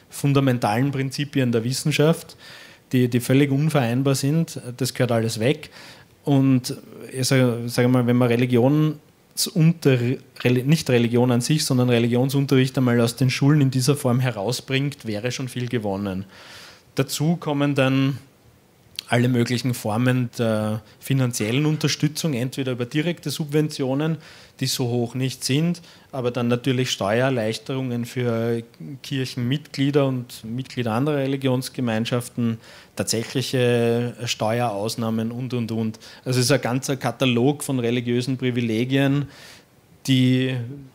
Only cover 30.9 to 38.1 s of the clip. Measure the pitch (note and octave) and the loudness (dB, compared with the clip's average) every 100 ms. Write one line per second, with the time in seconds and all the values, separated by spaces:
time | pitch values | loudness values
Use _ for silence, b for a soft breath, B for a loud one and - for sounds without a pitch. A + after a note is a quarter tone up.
30.9 | A2 D3 D3 C3+ C#3 C3+ B2+ B2+ - B2 | 0 0 -2 -2 -2 0 0 -2 -4 -2
31.9 | A2 A2+ B2 - - A#2 A2+ B B B | -2 0 -4 -4 -4 -2 -4 B B B
32.9 | - G2+ G#2+ A#2 C#3 B2+ C3 B2 A#2+ A#2 | -8 -4 -4 -2 -4 -2 0 2 2 2
33.9 | A#2 A#2+ A2+ B2 - A2 A#2+ A#2+ G2+ A2 | 0 -2 -6 -8 -4 -2 0 -2 -2 -4
34.9 | A2+ A2+ A2+ A2+ A#2+ B2+ B2 A2 A2+ A2 | -4 -4 -2 -4 -6 -6 -4 -4 -4 -4
35.9 | - B B - B2 B2 C#3 A#2 C3 - | -6 B B -4 0 2 2 2 -4 -4
36.9 | C3+ B2+ - C3+ A#2 C3 D3 - C3 A#2 | -4 -4 0 0 2 2 0 -4 -2 0
37.9 | B2 A#2+ | -2 -2